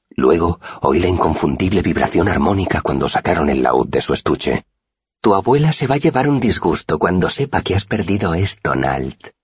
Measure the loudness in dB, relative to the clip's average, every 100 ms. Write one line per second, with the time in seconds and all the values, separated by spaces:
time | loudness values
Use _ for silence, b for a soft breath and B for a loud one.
0 | _ 0 2 4 2 -2 B B 0 2
1 | 2 0 0 0 -2 0 0 0 0 0
2 | 0 0 0 0 0 0 0 -2 -2 -2
3 | -2 -2 -2 0 0 0 2 0 0 -2
4 | -2 -2 -2 -2 -2 -4 -6 _ _ _
5 | _ _ 2 2 2 2 2 0 0 0
6 | 0 2 2 2 2 0 0 -2 -2 0
7 | 0 2 0 -2 -4 -2 -2 -2 -2 -4
8 | -2 -2 0 0 -2 -4 -4 -2 0 -2
9 | -6 -10 -18 -20